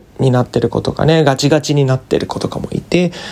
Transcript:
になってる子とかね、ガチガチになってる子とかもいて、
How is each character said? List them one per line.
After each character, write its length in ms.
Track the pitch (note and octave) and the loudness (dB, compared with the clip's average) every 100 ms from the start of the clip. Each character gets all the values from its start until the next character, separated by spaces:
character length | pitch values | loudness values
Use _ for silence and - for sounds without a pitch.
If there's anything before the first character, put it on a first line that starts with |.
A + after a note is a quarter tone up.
| - - | -10 -2
に 100 | C3 | 2
な 120 | B2 | 2
っ 60 | A#2+ | 0
て 120 | - | 0
る 100 | A#2 | 0
子 120 | - | -2
と 100 | - | -2
か 140 | - D3 | 0 2
ね、 180 | D#3+ | 4
ガ 120 | C#3+ C3+ | 2 2
チ 140 | C#3+ | 2
ガ 100 | D#3 | 2
チ 140 | D3+ | 2
に 120 | D3 C3 | 0 2
な 100 | C3 | 0
っ 40 | |
て 200 | - - | -2 -2
る 80 | - | -2
子 120 | - | -6
と 100 | - | -6
か 100 | - | -6
も 100 | - | -6
い 100 | - | -8
て、 300 | - F3 F3 - - | -2 0 0 -4 -14